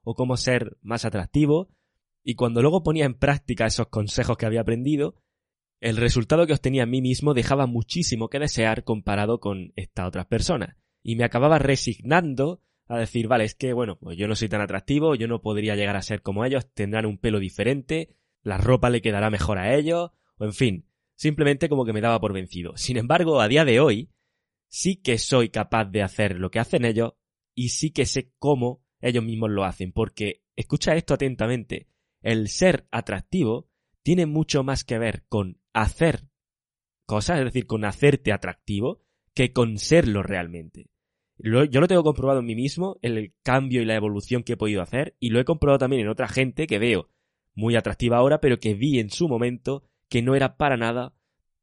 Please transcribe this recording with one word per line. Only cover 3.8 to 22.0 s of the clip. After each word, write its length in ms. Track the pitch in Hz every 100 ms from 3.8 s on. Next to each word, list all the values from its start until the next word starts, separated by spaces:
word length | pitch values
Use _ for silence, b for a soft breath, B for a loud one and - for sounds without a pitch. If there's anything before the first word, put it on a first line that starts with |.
| 113
consejos 500 | 110 104 - 120 113
que 80 | 113
había 160 | 113
aprendido, 540 | 107 117 131 147 156 - _ _ _ _ _ _
el 160 | 117 113
resultado 480 | 120 123 110 156 170
que 80 |
obtenía 300 | 143 131 135
en 80 | 117
mí 100 | 127
mismo 320 | 127 127 147
dejaba 320 | 127 113 139 127
muchísimo 640 | 120 - 175 165 113 113
que 80 | 139
desear 460 | 143 - 110 113
comparado 560 | - 107 107 101 104 117
con 340 | 101 95 87 -
estas 300 | 90 - 90
otras 200 | 92 90
personas. 500 | - - 151 92 - _ _
Y 140 | - 113
me 80 |
acababa 340 | 117 120 143 160
resignando 1040 | 131 135 - - 120 165 165 127 143 180 _ _ -
a 120 | 117
decir, 280 | 110 120 110
"Vale, 180 | 120 107
es 100 | -
que, 180 | 131
bueno, 240 | 120 113 82
pues 180 | - 85
yo 120 | 104
no 80 | 104
soy 120 | 110
tan 140 | 92
atractivo, 540 | 104 95 - 143 160 131
yo 120 | 117
no 140 | 117
podría 340 | 107 107 107 104
llegar 200 | 101 101
a 80 |
ser 180 | - 104
como 240 | - 101 127
ellos, 260 | 135 - -
tendrán 320 | 101 110 110
un 100 | 101
pelo 220 | 120 107
diferente, 760 | 95 - 107 143 127 160 160 _ _ _
la 160 | 104 95
ropa 320 | 104 127 123
le 120 | 120
quedará 280 | 113 101 107
mejor 280 | 104 - 98
a 160 | 98 139
ellos", 360 | 151 170 175 _ _ -
o 80 | 107
en 80 |
fin, 340 | 98 123 90 - _ _ -
simplemente 520 | 151 147 143 139 165
como 180 | 143 113
que 80 |
me 80 | 107